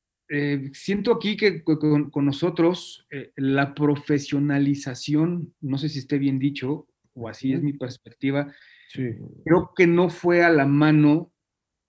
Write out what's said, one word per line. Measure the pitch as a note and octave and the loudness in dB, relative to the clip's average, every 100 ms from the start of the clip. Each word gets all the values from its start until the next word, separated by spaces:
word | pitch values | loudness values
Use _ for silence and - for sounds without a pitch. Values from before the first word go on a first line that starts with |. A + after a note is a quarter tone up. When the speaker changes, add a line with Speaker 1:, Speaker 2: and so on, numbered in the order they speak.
| _ _ _ | _ _ _
Speaker 1:
eh, | D3 C#3+ C#3+ C3+ | -4 -2 -4 -6
siento | - - G3+ A#3+ | -12 -4 -2 0
aquí | A3 G3+ G#3 | 0 0 0
que | G#3+ D#3+ | 0 0
co-, | - D#3 | -2 0
con, | D#3 D3 C#3+ | 2 2 0
con | D3 C#3+ | 0 -2
nosotros, | C#3 D3 D#3 E3+ F3+ - - _ | 0 -2 2 0 0 -8 -18 _
eh, | C#3 - - | -16 -14 -4
la | C3+ C#3 C#3 | 0 0 0
profesionalización, | C#3+ D3 C#3+ - C#3+ C#3+ C#3+ D3 C#3 C#3+ C#3 C#3 B2 - D3 E3+ F3 - _ | 0 0 -2 -2 -2 -2 -2 0 0 0 -2 -6 -10 -2 0 0 -2 -10 _
no | C3+ C#3+ | -8 -4
sé | D3+ | -4
si | C#3 | -8
esté | - C#3+ | -4 -2
bien | C#3 C3+ | 0 0
dicho, | C#3 C#3+ B2+ D3+ - _ _ | -2 -4 -6 -8 -10 _ _
o | B2+ A2+ | -14 -14
así | G#2+ C3+ | -6 -4
es | D#3+ | -2
Speaker 2:
Ujú. | D3 | -2
Speaker 1:
mi | |
perspectiva, | C#3 B2 - - _ C3+ C#3 C#3+ - _ _ _ | -4 -10 -12 -20 _ -4 -4 -6 -12 _ _ _
Speaker 2:
Sí. | - B2 A2 - - - | -8 -8 -8 -14 -14 2
Speaker 1:
creo | F3 F3 - | 2 2 0
que | F3 | 4
no | F3 F3+ | 4 2
fue | D#3+ F3 F3 | 0 0 4
a | E3+ | 4
la | D#3 C#3 | 4 4
mano | C#3+ D3+ D3+ D3 D#3 F3 _ _ _ _ _ | 4 6 6 6 4 0 _ _ _ _ _